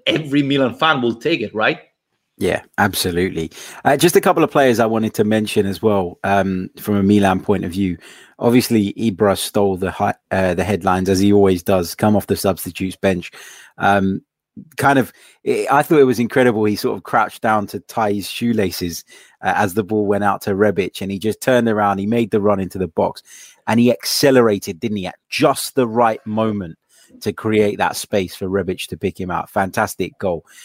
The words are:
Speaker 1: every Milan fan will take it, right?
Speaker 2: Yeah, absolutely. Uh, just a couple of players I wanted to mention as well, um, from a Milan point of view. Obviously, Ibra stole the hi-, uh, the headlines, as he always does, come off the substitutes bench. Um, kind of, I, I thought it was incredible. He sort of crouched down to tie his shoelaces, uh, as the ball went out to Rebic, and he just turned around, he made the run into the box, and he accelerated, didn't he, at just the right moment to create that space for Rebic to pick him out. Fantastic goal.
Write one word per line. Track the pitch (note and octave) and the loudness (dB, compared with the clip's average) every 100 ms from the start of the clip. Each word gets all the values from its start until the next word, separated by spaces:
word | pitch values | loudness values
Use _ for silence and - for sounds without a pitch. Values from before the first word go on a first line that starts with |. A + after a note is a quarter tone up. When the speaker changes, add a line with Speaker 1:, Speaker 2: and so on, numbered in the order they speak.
| C3+ | -4
Speaker 1:
every | D#3 D#3 C#3+ | -4 0 0
Milan | C#3 C#3 B2+ | 0 0 0
fan | A#2+ D#3+ C#3+ | 0 0 2
will | A#2+ - | 0 -2
take | D3+ D#3 | -2 -2
it, | G#2 | -4
right? | G#2+ A2+ D#3 - _ _ _ _ - | -2 -2 -2 -10 _ _ _ _ -4
Speaker 2:
Yeah, | F#2 E2+ - - | -2 -2 -6 -2
absolutely. | G2+ - F#2 F2 F#2 E2 D#2 - - - | -2 0 -4 -2 -2 -4 -8 -10 -20 -4
Uh, | B2+ C#3+ | 0 4
just | E3 G3 | 4 4
a | |
couple | G3 F3 | 4 2
of | D3+ | 2
players | D3+ C3+ A2+ | 4 4 4
I | A2+ | 2
wanted | A2+ A2 - | 0 -2 0
to | G#2+ | 2
mention | A2 G#2+ G#2+ G2 | 2 0 0 -2
as | F2+ | 0
well, | A2 G2+ F2 - | 0 0 -2 -4
um, | F#2+ G2 F#2+ F#2 F#2 - | -2 0 0 -2 -6 -10
from | - G2+ | -2 2
a | |
Milan | G2 G#2 G2 F#2 | 4 4 4 0
point | - G2 F#2 | 0 -2 -2
of | |
view. | F2+ F#2+ E2 - - - - | -4 -4 -4 -12 -20 -20 -2
Obviously, | A#2+ B2 - A2+ G2+ | 2 4 4 0 0
Ibra | - A2+ F2+ G#2 F#2+ | -2 -4 0 2 0
stole | - G#2+ G2+ F#2 | -2 0 0 0
the | F#2 | -4
hi-, | - G#2 - - | -2 -4 -4 -4
uh, | F#2+ F#2 | -2 0
the | F2 | -2
headlines, | F#2 F#2+ F#2+ F#2 F#2 | -2 -2 0 0 0
as | F#2+ | 2
he | G2+ | 4
always | G2+ G2 F2+ | 4 4 2
does, | - F#2+ E2+ - | 0 0 0 0
come | G#2+ G#2 | 2 2
off | - | 0
the | G2 | -2
substitutes | G2 F2 F#2 - F#2+ - | -2 -2 -6 -8 -8 -2
bench. | G2 F2+ - - - - - - | -2 -2 -6 -18 -20 -20 -20 -2
Um, | G2 G2+ F#2+ F#2+ _ _ _ - - - | 2 2 2 -2 _ _ _ -20 -16 0
kind | C#3 C#3 | 2 2
of, | G#2 _ - _ - | 0 _ -20 _ -4
I, | A#2 G2+ | -2 2
I | C#3 | 2
thought | D3 D#3 | 4 4
it | C3 | 6
was | A2 | 4
incredible. | A#2 C3 B2 G#2+ | 0 2 2 4
He | G#2+ G#2 | 0 0
sort | B2+ G#2 | -4 -6
of | |
crouched | - A#2+ F#2+ - | -2 0 0 -2
down | A#2 G#2+ G2+ | 0 0 -2
to | G2+ | -10
tie | - - G#2+ | -10 -4 -2
his | G#2 F#2 | -2 -6
shoelaces, | - A#2+ A2 F#2 - F2+ E2 - - - - | -4 -2 0 0 -2 -8 -8 -16 -20 -20 -8
uh, | F#2+ F2 | -4 0
as | G#2 | 0
the | F#2+ | -2
ball | F#2 G#2+ G2+ | -2 -2 0
went | G2+ | 0
out | G2+ G2 | 0 -2
to | - | -2
Rebic, | F#2+ G#2 F#2 F#2 - | 2 2 2 -4 -4
and | G2 | -8
he | G2 | -4
just | G#2+ G2+ | -4 -2
turned | - B2 A#2 | 2 2 2
around, | G#2 G2+ G2 | 2 0 0
he | G2+ | 0
made | A#2 A2 | 0 0
the | A2 | 0
run | G2+ G2 | 0 0
into | F2+ F#2+ | -2 -6
the | F2 | -6
box, | - G2 - _ - - _ - | -2 -2 -4 _ -20 -20 _ -2
and | A2+ | 2
he | A#2+ | 2
accelerated, | A2+ - - C#3+ C3 A2+ G2+ - E2+ | 2 -2 0 4 6 4 2 -4 -8
didn't | A#2 G#2 | -6 -6
he, | F2+ | -8
at | - - | -12 -10
just | - D3 - - - | 0 0 0 -4 -2
the | A#2+ | 0
right | A2+ A#2 A2 A2 | 2 2 0 -6
moment | G#2+ A2 G#2 E2+ D#2+ _ _ _ - | -2 -2 -2 -8 -14 _ _ _ -10
to | G#2 | -8
create | - A2 G#2+ G#2 G2 | -6 -2 2 2 0
that | F#2 - | -4 -4
space | - G#2+ F2+ - | -4 -4 -4 -8
for | F#2+ | -4
Rebic | G2 F2+ F2+ - | -4 -4 -6 -8
to | E2 | -6
pick | F#2+ - | -6 -6
him | F2+ | -6
out. | E2+ D#2+ | -6 -6
Fantastic | G#2 F#2+ A2+ G#2 - F#2 - | -4 -2 -2 -4 -4 -8 -4
goal. | G2 E2 _ - | -4 -4 _ -20